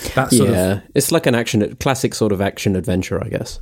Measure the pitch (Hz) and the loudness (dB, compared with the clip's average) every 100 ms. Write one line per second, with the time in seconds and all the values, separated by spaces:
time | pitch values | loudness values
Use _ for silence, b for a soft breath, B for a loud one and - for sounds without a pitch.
0 | B - 135 123 101 101 92 98 - 143 | B -2 2 4 4 4 2 0 -2 -2
1 | - 165 160 120 117 113 104 131 143 127 | 2 2 2 0 0 0 0 -2 -4 -2
2 | 123 - 107 95 98 - 104 95 85 92 | -2 0 0 2 0 -2 -2 0 0 -2
3 | 90 98 - - - - | 0 -4 -4 -6 -8 -8